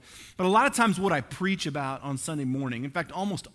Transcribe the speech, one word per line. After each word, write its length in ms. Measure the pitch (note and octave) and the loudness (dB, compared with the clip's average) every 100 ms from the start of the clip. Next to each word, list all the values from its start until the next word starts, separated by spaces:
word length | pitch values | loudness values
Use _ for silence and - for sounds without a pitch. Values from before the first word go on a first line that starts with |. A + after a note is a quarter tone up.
| - - - - | -12 -20 -16 -2
but 80 | |
a 40 | F#3 | 4
lot 180 | A3 C4+ | 6 4
of 60 | |
times 260 | A#3+ A3+ F3+ | 4 4 4
what 120 | G3 | 2
I 100 | D3 | 2
preach 440 | - - F#3+ F#3+ | -2 -4 -2 0
about 380 | D#3 C#3+ C3+ C3+ | -2 -4 -4 -6
on 140 | C#3 C3+ | -6 -4
Sunday 280 | - D3+ | -4 -2
morning, 380 | C3 C3+ C3 A#2 | -2 0 -2 -4
in 60 | C3+ | -4
fact, 200 | F3 - | -4 -4
almost 360 | E3 G3+ E3+ - | -4 -4 -4 -8